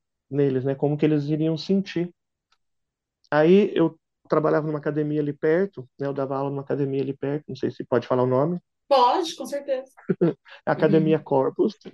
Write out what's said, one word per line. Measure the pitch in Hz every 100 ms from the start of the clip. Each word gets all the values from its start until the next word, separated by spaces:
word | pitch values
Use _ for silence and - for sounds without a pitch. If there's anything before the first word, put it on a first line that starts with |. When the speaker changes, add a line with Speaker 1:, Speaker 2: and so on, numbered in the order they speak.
| _ _ -
Speaker 1:
neles, | 139 143 131
né? | 135
Como | 139 143 147
que | 151
eles | 151 143
iriam | 151 160 160
sentir. | - 196 190 170 175 _ _ _ _ _ _ _ _ _ _ _ -
Aí | 147 160 196 214
eu | - 160 - _ _ -
trabalhava | 156 156 156 151
numa | 151
academia | 156 151 151 151
ali | 147
perto, | 143 156 165 196 - 127 -
né? | 139
Eu |
dava | 139 135 135
aula | 139
numa | 139
academia | 139 135 139 135
ali | 135 139
perto, | 139 147 -
não | 127
sei | 120
se | -
pode | - 120 -
falar | 127
o | 127
nome. | 127 156 175 _ _ -
Speaker 2:
Pode, | 269 247 339 330 -
com | -
certeza. | 285 277 262 262 -
Speaker 1:
<laughs> | - - 170 - - - -
Academia | 143 156 156 156 156
Speaker 2:
Uhum. |
Speaker 1:
Corpus, | - 139 131 - 214 - -